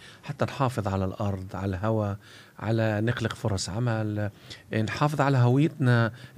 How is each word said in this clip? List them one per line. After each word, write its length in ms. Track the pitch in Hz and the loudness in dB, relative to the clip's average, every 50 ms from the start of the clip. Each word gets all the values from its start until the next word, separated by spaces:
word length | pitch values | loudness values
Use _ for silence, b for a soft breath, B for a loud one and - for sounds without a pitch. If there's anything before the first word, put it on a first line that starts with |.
| B B B B B | B B B B B
حتى 220 | - 147 - 120 | -12 -4 -4 -4
نحافظ 440 | - - - 139 123 127 120 98 104 | -4 -2 -2 -2 -2 0 -2 -2 -2
على 160 | 98 98 95 | 0 0 0
الأرض، 420 | 95 - - 110 101 98 95 92 95 - | -2 -2 -2 -2 -2 -2 -4 -6 -8 -8
على 160 | 95 95 98 95 | -4 -4 -2 -2
الهواء، 400 | 87 101 110 110 110 107 101 98 101 B B B B B B B - | -2 0 0 0 0 0 -2 -4 -6 B B B B B B B -8
على 420 | - 104 117 113 113 110 107 104 110 | -4 -2 0 0 2 0 0 0 0
نخلق 300 | 117 120 - 110 110 - | 0 0 0 -2 -4 -4
فرص 340 | - - 107 101 95 - - | -4 -2 -2 -2 -2 -4 -4
عمل، 640 | 85 113 123 123 113 110 110 107 104 104 104 101 B B B B B B B - - | -4 -2 -2 -2 0 -2 -2 -2 -2 -2 -4 -4 B B B B B B B -4 -2
آه، 100 | 110 110 | -2 0
نحافظ 380 | 107 - - 147 147 156 147 | -2 0 2 2 2 2 2
على 180 | 139 139 139 127 | 2 4 4 6
هويتنا 760 | 123 120 123 135 147 160 - - 143 123 120 120 117 110 107 B B B B | 6 6 6 4 4 2 0 2 2 4 4 4 4 2 0 B B B B